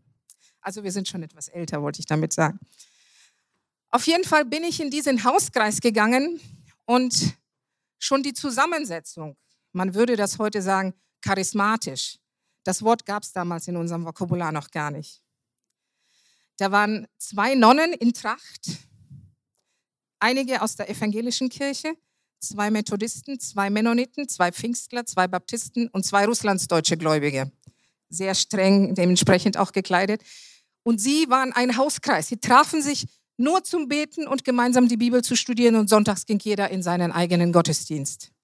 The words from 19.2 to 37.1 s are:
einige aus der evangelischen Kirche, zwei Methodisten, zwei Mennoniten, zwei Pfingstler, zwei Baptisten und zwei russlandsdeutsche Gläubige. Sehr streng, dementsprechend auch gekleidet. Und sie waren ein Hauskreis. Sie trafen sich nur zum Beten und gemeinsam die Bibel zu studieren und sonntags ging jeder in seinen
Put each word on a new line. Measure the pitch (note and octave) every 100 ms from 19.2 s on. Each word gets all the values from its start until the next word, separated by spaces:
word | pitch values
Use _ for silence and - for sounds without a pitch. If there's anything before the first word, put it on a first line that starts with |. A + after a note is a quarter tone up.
| - _ _ _ _ _ _ _ _ _
einige | A3 C4 B3+ B3+
aus | A3 -
der | G3+
evangelischen | G#3 G#3+ G#3 A#3+ A#3 B3+
Kirche, | - C#4 C4+ D#4 E4 _ _ _ _
zwei | - G#3 G#3
Methodisten, | G#3+ G#3+ G3+ A#3 - - C4+
zwei | - G3+ G3
Mennoniten, | G#3 A3+ A#3 B3 - C#4+
zwei | - F3
Pfingstler, | F3 A#3 A#3+ - A#3+ A#3
zwei | - F#3
Baptisten | F#3 - A#3 - - A#3
und | F#3+ F#3
zwei | G3+ G#3
russlandsdeutsche | A#3 G#3 F#3+ - E3+ D#3+ E3
Gläubige. | D#3+ D#3 D3 C3+ C3+ - _ _ _ _ _
Sehr | E3 F#3+ F#3+
streng, | - G3+ F#3+ G3 G3
dementsprechend | F#3 F3+ F3+ - F3+ G3 F3
auch | F3+
gekleidet. | G3+ F#3 F3+ G3 A3 - - - - _ _
Und | A#3 A3+
sie | A3+ D4+ D4+
waren | C4 C4
ein | - B3 A#3
Hauskreis. | C#4+ - - F#3+ D#3
Sie | A3+
trafen | - B3 D4+ D#4+
sich | C#4+ C#4 - _ _ -
nur | B3+ F#4
zum | F#4 F4 C#4
Beten | D4 D4 E4 C#4+
und | C4+
gemeinsam | - B3 A#3+ B3 B3
die | A3+
Bibel | A#3+ B3
zu | A#3 -
studieren | - A#3 A#3+ A3+
und | G#3
sonntags | G#3+ G#3+ G3 -
ging | G#3
jeder | G#3+ G3+ G3
in | F#3
seinen | F3 F3 F3